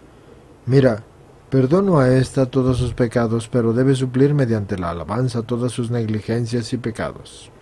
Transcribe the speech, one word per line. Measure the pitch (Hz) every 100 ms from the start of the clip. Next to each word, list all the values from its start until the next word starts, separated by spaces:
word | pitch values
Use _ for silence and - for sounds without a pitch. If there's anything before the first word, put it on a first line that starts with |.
| - - - - - - -
"Mira, | 135 127 110 - - - - -
perdono | 135 127 175 202 165
a | 127
esta | 131 127 - 131
todos | 135 127 123
sus | 123 -
pecados, | 120 123 117 113 113
pero | 131 117
debe | 113 131 135
suplir | 131 123 143
mediante | 147 127 113 101 98
la | 85
alabanza | 85 82 107 131 123
todas | 110 120 123
sus | 113 117
negligencias | 120 110 110 - 117 117 120 110
y | 120
pecados". | 117 110 78 - - - - -